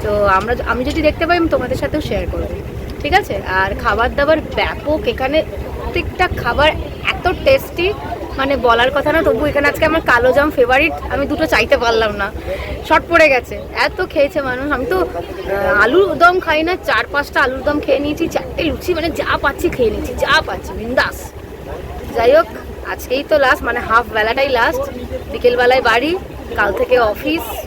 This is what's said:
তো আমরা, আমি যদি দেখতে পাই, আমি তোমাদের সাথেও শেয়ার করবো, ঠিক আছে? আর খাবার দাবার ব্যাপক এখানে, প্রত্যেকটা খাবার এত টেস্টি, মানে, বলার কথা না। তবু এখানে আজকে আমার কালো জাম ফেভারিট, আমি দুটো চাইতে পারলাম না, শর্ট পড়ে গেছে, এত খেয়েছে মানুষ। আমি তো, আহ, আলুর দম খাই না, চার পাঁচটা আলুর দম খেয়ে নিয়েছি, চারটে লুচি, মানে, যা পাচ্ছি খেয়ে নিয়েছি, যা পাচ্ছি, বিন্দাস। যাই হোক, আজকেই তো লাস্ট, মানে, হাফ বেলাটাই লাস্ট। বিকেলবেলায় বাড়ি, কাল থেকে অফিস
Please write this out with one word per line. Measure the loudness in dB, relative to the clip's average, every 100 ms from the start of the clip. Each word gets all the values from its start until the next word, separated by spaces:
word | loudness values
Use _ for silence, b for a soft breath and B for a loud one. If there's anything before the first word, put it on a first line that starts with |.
তো | 0 2
আমরা, | 4 4 2 -2 -2
আমি | -2 -2
যদি | 2
দেখতে | 2 2 0
পাই, | 2
আমি | 2
তোমাদের | 0 0 -2
সাথেও | -2 -2
শেয়ার | -2 -4 -4
করবো, | -4 -6 -6 -8 -10 -10 -8
ঠিক | 0
আছে? | 0 0 -6
আর | -2 0 0 0
খাবার | -2 0 0 0
দাবার | 2 2 0 -2
ব্যাপক | -2 -2 -2 -2 0
এখানে, | -2 0 0
প্রত্যেকটা | -2 -6 -8 -8 -6 -4 -6 -2 -2
খাবার | -2 -2 2 2 2 -6 -6 -6
এত | -2 -2 0
টেস্টি, | 2 2 2 -4 -2 -2 -8 -8 -8 -4
মানে, | -2 2
বলার | 2 4 4
কথা | 2 2
না। | 2
তবু | 2 2 2
এখানে | 2 0
আজকে | 2 2
আমার | 2
কালো | 2 4 4
জাম | 4 2
ফেভারিট, | 2 4 4 2 -2 -4
আমি | -4 -2
দুটো | -2 2
চাইতে | 2 4 2
পারলাম | 4 2 0 -2
না, | -6 -6 B B B B 2
শর্ট | 2 4
পড়ে | 4 6
গেছে, | 4 0 -10 -8 -2
এত | -2 -2 -4
খেয়েছে | 0 0 0
মানুষ। | -4 -4 -2
আমি | -2 0
তো, | 0
আহ, | 0 -4 -8 -10 -4 -2 2 4
আলুর | 6 6 4 6
দম | 6 4
খাই | 0 0
না, | 0 -2
চার | 0 0 0
পাঁচটা | -2 -2 0
আলুর | 0 0
দম | -2 -2
খেয়ে | 0 0
নিয়েছি, | 0 -2 -2
চারটে | -2 -6 -4
লুচি, | -2 -2 -2
মানে, | -2 -2
যা | -4 -2 0
পাচ্ছি | 0 0 -4
খেয়ে | 0 0
নিয়েছি, | 0 -6
যা | -4 2 2
পাচ্ছি, | 2 -8 -8
বিন্দাস। | -10 -4 -2 -2 -4 -14 -16 -16 -16 -12 -12 -10 -12 -6 0
যাই | 4 6
হোক, | 4 -4 -14 -12 -10
আজকেই | -10 -4 -4
তো | 0 2
লাস্ট, | 4 2
মানে, | 0 -4
হাফ | 0 0 2
বেলাটাই | -2 0 0 0
লাস্ট। | 2 2 0 -6 -8 -8 -10 -8
বিকেলবেলায় | 0 2 4 4 4
বাড়ি, | 4 2 2 -2 -6 -12 -10 -2
কাল | 0
থেকে | 0 2 4
অফিস | 4 0 -2 -4 -4 -10